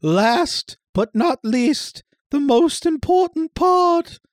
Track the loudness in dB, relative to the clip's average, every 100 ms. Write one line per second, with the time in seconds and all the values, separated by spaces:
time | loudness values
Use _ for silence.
0 | 0 2 2 2 -2 -4 -10 -18 _ -4
1 | -2 0 0 -2 -2 0 0 0 -6 -16
2 | _ _ _ -4 2 2 2 0 -4 -4
3 | 0 0 2 -2 -8 -2 2 2 2 0
4 | -2 -14 _